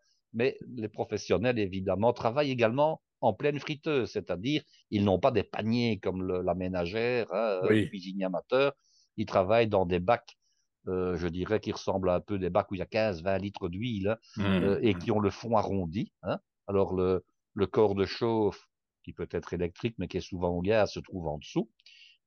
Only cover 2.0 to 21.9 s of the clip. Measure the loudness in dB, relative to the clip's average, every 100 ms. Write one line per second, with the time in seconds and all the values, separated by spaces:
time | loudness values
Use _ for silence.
2 | 2 2 0 0 0 2 2 4 0 0
3 | _ -2 0 2 -2 -2 -6 -6 0 0
4 | 0 -4 -4 -4 0 -2 -4 _ -4 2
5 | 4 4 4 2 -2 -4 -2 0 0 0
6 | -2 -4 -2 -2 0 -2 -2 -2 -2 -2
7 | 0 0 -2 -2 0 0 2 2 2 -6
8 | -10 -6 -4 -4 -2 2 2 0 _ _
9 | _ -8 0 2 4 4 4 2 2 0
10 | 2 0 -2 -20 _ _ _ _ -6 -2
11 | -2 -2 -4 -4 -2 -2 -2 -6 -4 -2
12 | 2 0 0 -4 0 0 0 -4 -4 0
13 | 0 -2 -2 -2 -2 -6 -6 -6 -6 -2
14 | -2 -4 _ -4 0 2 2 2 2 0
15 | 0 2 0 -2 0 0 0 -2 -2 -4
16 | -6 _ -6 -6 _ _ -2 0 2 2
17 | 2 0 -2 _ _ -2 0 4 4 4
18 | 0 0 0 2 0 -2 _ _ _ _
19 | -18 -10 -6 -6 -6 -4 -4 -4 -6 -6
20 | -6 -6 -6 -4 -2 0 2 4 2 -2
21 | -10 -8 -6 -6 -4 -4 -4 _ -20